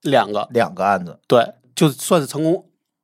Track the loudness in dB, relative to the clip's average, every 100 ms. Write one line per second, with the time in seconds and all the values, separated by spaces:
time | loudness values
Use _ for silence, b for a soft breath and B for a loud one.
0 | 0 2 2 -2 -4 -2 -2 0 0 0
1 | -2 -14 _ 2 2 -6 _ -2 0 0
2 | -2 -2 -2 -4 -2 -2 -6 _ _ _